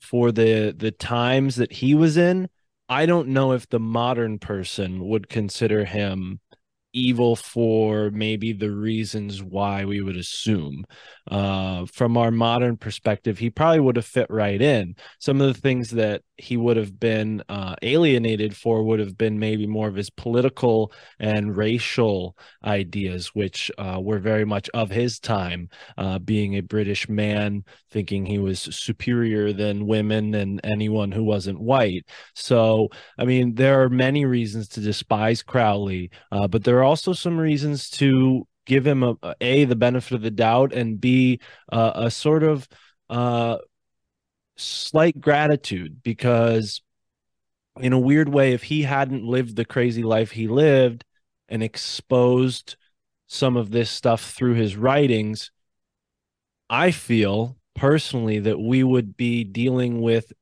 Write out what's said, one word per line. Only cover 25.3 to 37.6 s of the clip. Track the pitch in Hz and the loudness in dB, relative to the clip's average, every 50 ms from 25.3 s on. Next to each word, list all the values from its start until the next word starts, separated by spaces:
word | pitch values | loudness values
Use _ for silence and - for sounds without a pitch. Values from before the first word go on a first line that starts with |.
| 117 101 92 87 87 85 87 85 _ - - - - | -4 -2 -2 -4 -6 -8 -10 -14 _ -20 -20 -18 -10
uh, | - 95 95 92 92 | -6 -6 -4 -4 -4
being | 90 101 110 107 104 101 98 | -4 -2 -2 -2 -2 -2 -4
a | 101 | -6
British | 90 87 - 107 104 98 101 95 - - | -6 -4 -4 -2 -2 -2 -4 -6 -6 -4
man, | 107 104 104 104 104 104 104 104 101 104 98 _ - _ _ _ | -4 -2 -2 -2 -2 -2 -2 -2 -4 -6 -8 _ -18 _ _ _
thinking | - 110 101 85 101 98 98 | -6 -6 -6 -4 -4 -6 -4
he | 92 104 101 | -4 -2 -2
was | 98 95 95 87 | -2 -2 -4 -6
superior | - 80 78 - - - 113 - - - 120 120 120 113 110 107 104 104 104 | -8 -10 -12 -10 -8 -8 -8 -6 -4 -2 -2 0 0 0 0 0 -2 -2 -2
than | 95 107 104 101 101 104 | -2 -2 -4 -2 -4 -2
women | 104 110 110 107 107 110 110 107 107 107 | -2 0 0 0 0 0 0 0 -2 -2
and | 107 101 98 98 95 - | -2 -2 -2 -4 -6 -4
anyone | 107 107 104 107 107 107 110 104 98 95 | -4 -4 -2 -2 -2 -2 -2 -2 -2 -2
who | 107 110 | -2 0
wasn't | 107 104 101 92 98 95 82 | 0 0 -2 -2 -6 -8 -6
white. | 101 113 131 135 120 104 92 92 85 _ - - - - - | -2 0 2 2 2 0 -2 -4 -8 _ -20 -20 -20 -20 -18
So, | - - - 127 117 113 110 110 110 110 101 - - - - _ | -10 -2 2 2 4 4 4 4 4 2 0 -2 -8 -20 -16 _
I | - - | -4 0
mean, | 123 127 127 127 123 117 | 2 2 2 2 0 2
there | 110 131 135 139 135 131 | 2 4 4 6 6 4
are | 127 | 4
many | 123 127 131 131 139 147 143 | 4 2 2 2 2 2 2
reasons | 135 127 120 117 107 101 113 107 - | 2 0 0 -2 -2 -4 -8 -8 -8
to | - - | -8 -6
despise | 104 104 104 - - - 113 104 107 110 113 107 - | -2 -2 -2 -2 -2 -2 0 0 2 2 0 0 -2
Crowley, | - - 131 117 107 101 101 101 98 95 92 90 87 _ - - - - | -2 0 2 2 4 2 0 -2 -4 -4 -6 -6 -8 _ -16 -12 -6 -4
uh, | 101 101 98 | -2 -2 0
but | 87 113 101 | 0 0 2
there | - 123 123 131 | 4 4 6 6
are | |
also | 135 151 156 - - 185 | 4 4 2 0 -4 -4
some | 165 - 180 170 165 | -2 -2 -4 -2 0
reasons | 160 156 151 143 | 0 0 0 0